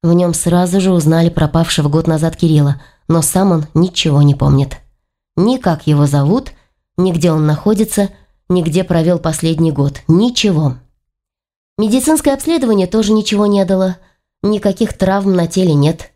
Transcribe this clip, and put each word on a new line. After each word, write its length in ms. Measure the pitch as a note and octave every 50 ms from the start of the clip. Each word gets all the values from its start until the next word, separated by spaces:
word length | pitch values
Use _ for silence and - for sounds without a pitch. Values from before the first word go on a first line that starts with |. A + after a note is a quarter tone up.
В 100 | - E3
нём 220 | E3+ F3 F3+ F3 E3
сразу 480 | - - F3 E3 F3 F3+ F3+ F3 G3
же 100 | F#3 F#3+
узнали 380 | F#3 F3 D3+ D3+ D#3+ E3 E3+ E3+
пропавшего 580 | E3+ - D#3 D3+ - E3 E3 E3 - - D3 D3
год 180 | D3 D#3+ D#3+
назад 300 | E3 D#3+ D#3 D#3 E3 D#3+
Кирилла, 460 | - - E3 D#3+ D3+ D3 C#3+ C#3+ - - - _ _ _ _
но 140 | D#3+ E3+
сам 320 | D#3 - - F#3 F#3+ G3 F3
он 140 | D#3+ D3+ D3+ -
ничего 480 | D#3 F3 F#3 F3 - - E3 C#3+ C#3+
не 140 | D3 C#3+ C#3
помнит. 440 | C#3 C#3 C#3 C#3 C3+ C#3 C#3 - - - _ _ _ _ _ _ _ _ _ _ -
Ни 180 | F3+ A3+ B3+
как 320 | B3+ B3+ F#3+ E3 D#3 - -
его 180 | D3+ C#3+ D3
зовут, 460 | C#3 D3 D3 C#3 C#3+ G3 C4 C#4 - - _ _ _ _ _ _ _ _ -
ни 140 | F#3 F#3
где 200 | F3 E3 D3+ F3
он 140 | D#3+ D#3 D3+
находится, 640 | D3+ D3+ D3 - G#3 A3 G3 A3 A3 - - G3+ G3 - - - _ _ _ _ _
ни 120 | F3+ F3+
где 220 | E3 E3 D3 F3+ F#3
провёл 360 | - F3 E3 D#3+ E3+ F3+ E3+
последний 520 | E3 E3 D#3 - - D#3+ E3 D3+ E3 D#3+
год. 300 | D3+ C3 C#3 C#3+ C#3 - - -
Ничего. 680 | D#3+ F3 A3 B3 B3 - - G#3 F3+ D3+ D#3 C#3 B2+ - _ _ _ _ _ _ _ _ _ _ _ _ _ _ _ _ _ _ _ -
Медицинское 560 | G#3+ G#3+ G#3+ C4 B3+ D4 D#4 D4+ - D4+ C#4
обследование 540 | C4+ - D#4+ E4+ E4 C4+ A#3 G#3+ G3+ F#3 F3+
тоже 260 | - A3 A3 G3+ G#3+
ничего 340 | G#3+ G#3 - G#3+ G3+ G#3 G#3
не 180 | G3+ G3 G3
дало. 300 | F3 F#3+ F#3 F#3+ F#3 F3+ - - _ _ _ _ _ _ _ -
Никаких 520 | G3+ G#3+ G#3 G3+ G3+ F#3 - A3+ G#3+ -
травм 400 | - G3 F#3 F#3+ G3+ G3 G3 F#3+
на 120 | F3+ E3+ E3+
теле 260 | - F#3+ F#3 F3 D3+
нет. 380 | C#3+ C#3 D3+ E3 E3 - - _